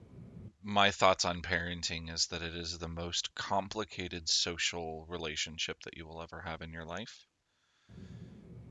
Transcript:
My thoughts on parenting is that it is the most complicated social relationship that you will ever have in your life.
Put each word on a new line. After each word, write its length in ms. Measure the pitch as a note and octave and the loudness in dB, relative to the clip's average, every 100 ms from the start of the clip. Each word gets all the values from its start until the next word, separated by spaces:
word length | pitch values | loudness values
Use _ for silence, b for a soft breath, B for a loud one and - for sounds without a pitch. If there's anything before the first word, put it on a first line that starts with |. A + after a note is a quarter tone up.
| - - - - - - | -18 -16 -14 -12 -14 -10
My 280 | G#2 G2+ G2+ | 2 8 8
thoughts 340 | - F#2+ F#2 | 10 8 8
on 180 | F#2 F2 | 4 0
parenting 680 | F2 F2 F2 F2 - E2 E2 | 0 0 0 -2 -2 -2 -4
is 160 | E2 - | 0 0
that 120 | E2+ | 0
it 140 | E2 | -4
is 240 | E2+ E2 E2+ | -4 -6 -4
the 100 | E2 | -4
most 460 | E2 F2 - - | -4 -2 -2 -4
complicated 920 | - - G2 G2 G#2+ G#2 - F2+ F2+ D#2 | -6 0 0 0 -2 -4 -4 -4 -4 2
social 760 | - - E2 - F2+ D#2+ D#2+ D#2+ | 2 2 0 0 0 -4 -6 -6
relationship 760 | F2 D#2+ D2+ E2 D#2+ - E2 | -4 -4 -2 -4 -4 -4 -4
that 140 | - - | -8 -12
you 100 | D#2+ | -12
will 160 | E2 | -10
ever 180 | E2+ D#2+ | -10 -8
have 220 | E2 D#2+ | -6 -6
in 100 | D#2+ | -6
your 120 | E2 D#2+ | -8 -6
life. 400 | F2+ - - - _ _ B B B B B B B B B B - - | -6 -8 -12 -20 _ _ B B B B B B B B B B -18 -8